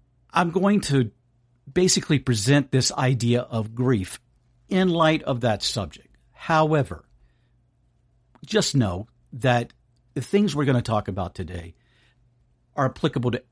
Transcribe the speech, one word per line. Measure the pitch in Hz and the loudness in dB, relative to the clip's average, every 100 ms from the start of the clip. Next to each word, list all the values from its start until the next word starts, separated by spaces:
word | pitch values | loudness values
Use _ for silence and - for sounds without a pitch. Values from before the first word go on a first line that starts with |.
| _ _ _ | _ _ _
I'm | 175 175 | -2 0
going | 185 196 208 | 2 2 2
to | - 139 120 - _ _ _ _ - | 2 0 0 -4 _ _ _ _ -6
basically | 175 185 - - 147 | 0 2 2 0 0
present | - 113 104 143 139 | 0 0 4 2 4
this | 135 120 | 0 0
idea | - 131 127 117 120 | 0 0 0 2 0
of | 123 113 107 113 | 0 -6 -6 -2
grief | 127 117 92 - _ _ _ _ - | 0 0 -2 -10 _ _ _ _ -4
in | 190 185 | 0 2
light | 170 160 156 | 4 2 2
of | - 127 | -2 -2
that | 117 104 | -2 -2
subject. | - - 90 - _ _ _ | -2 -4 -6 -10 _ _ _
However, | - - 160 156 156 131 90 _ _ _ _ _ _ _ _ _ _ _ _ _ _ - | -12 0 2 4 2 0 -6 _ _ _ _ _ _ _ _ _ _ _ _ _ _ -2
just | 214 - 143 | 0 2 2
know | 107 90 107 _ _ | 0 -2 -8 _ _
that | 123 127 120 120 _ _ _ _ | -4 0 0 -2 _ _ _ _
the | - | -10
things | 120 202 208 143 | -2 0 2 0
we're | |
gonna | 139 123 | 0 0
talk | 113 110 101 | 0 -2 -4
about | 95 90 - | -6 -6 -8
today | 85 90 82 - _ _ _ _ _ _ _ _ _ - | -10 -10 -12 -18 _ _ _ _ _ _ _ _ _ -4
are | 131 | -4
applicable | - 160 139 120 | -2 -4 -2 -2
to | 113 - | -4 -6